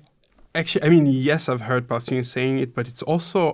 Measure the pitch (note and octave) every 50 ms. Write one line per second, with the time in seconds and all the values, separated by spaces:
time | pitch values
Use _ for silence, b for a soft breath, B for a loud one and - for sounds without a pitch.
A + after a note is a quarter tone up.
0 | _ _ _ _ _ _ _ _ - _ - D#3+ E3 - - D#3+ D3+ D3+ E3+ E3
1 | D3 C#3 C3 C3 B2+ D3 D3+ D#3+ - - B2+ A#2 A2 G#2+ B2+ B2 B2 - A#2+ A#2
2 | A#2+ - C3 B2+ B2 B2 - C3 B2+ C3 C3+ C3+ C3+ B2 - - A#2+ B2 B2 -
3 | - - D#3+ E3+ E3+ - - G3 F3 D#3